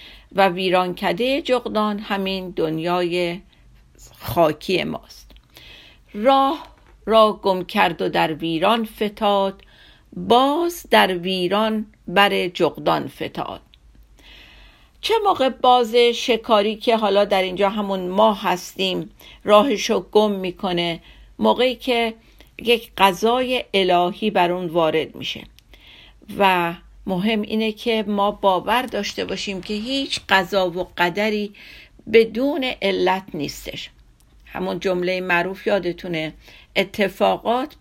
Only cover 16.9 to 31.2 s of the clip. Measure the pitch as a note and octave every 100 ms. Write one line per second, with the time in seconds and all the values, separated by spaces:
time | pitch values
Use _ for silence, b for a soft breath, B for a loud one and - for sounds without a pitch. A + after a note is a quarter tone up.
16.9 | A3 G#3 G3+ G3+ G3 F#3 F3+ G3 G#3 G3+
17.9 | F#3+ F3+ F#3+ A3 G3+ G3 F3 - - F#3+
18.9 | F3 G#3 - B B F#3+ G#3 C#4 G3+ -
19.9 | G3 F3 G#3+ G#3+ G3 F#3 F3+ F#3+ F3 E3+
20.9 | E3 b b b - A3 G#3+ B3+ A#3+ C4
21.9 | A#3 A3+ A3+ b b b - A3 A#3+ -
22.9 | - G3 F#3 A3+ B3+ B3+ B3 - G3 F#3
23.9 | F3 F3 - G#3+ F#3+ F3 F3+ F3 E3+ D#3+
24.9 | D#3 C3+ - - - - - _ B B
25.9 | B B B - G3+ G3 F3+ E3+ F3 -
26.9 | - - F3+ G#3+ A3 G#3 A3 A3 G#3+ A#3+
27.9 | A3 G#3 G3+ G3+ G#3 G3 F3+ - A#3+ C4
28.9 | G#3 G3+ - F#3 F#3+ G#3 F#3+ F#3 G#3 A#3+
29.9 | C4+ C4+ - - F#3+ F3+ G3 F3+ F3+ F3
30.9 | - F3 G3+